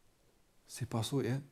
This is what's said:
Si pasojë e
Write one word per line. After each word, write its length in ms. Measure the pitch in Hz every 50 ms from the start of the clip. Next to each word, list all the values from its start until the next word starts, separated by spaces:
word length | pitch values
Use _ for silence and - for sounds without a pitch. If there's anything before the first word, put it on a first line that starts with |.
| _ - _ _ _ _ _ _ _ _ _ - _ -
Si 160 | - - 123 -
pasojë 420 | - 117 113 - - 139 120 110 127
e 80 | 139 143 -